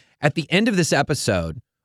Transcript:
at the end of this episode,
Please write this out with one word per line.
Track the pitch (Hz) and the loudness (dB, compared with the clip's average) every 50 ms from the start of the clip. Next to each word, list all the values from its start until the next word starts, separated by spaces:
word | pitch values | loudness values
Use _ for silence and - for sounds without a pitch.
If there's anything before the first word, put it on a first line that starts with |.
| _ _ _ _ | _ _ _ _
at | - 147 - | -2 -2 -2
the | 170 156 - | -2 -4 -2
end | 160 190 226 254 | 0 0 2 2
of | 208 | 2
this | 180 165 - | 2 2 2
episode, | 175 139 143 - 151 - - - 101 90 82 80 80 - - _ _ _ | 2 0 0 0 -2 -2 0 0 0 0 -2 -4 -8 -10 -16 _ _ _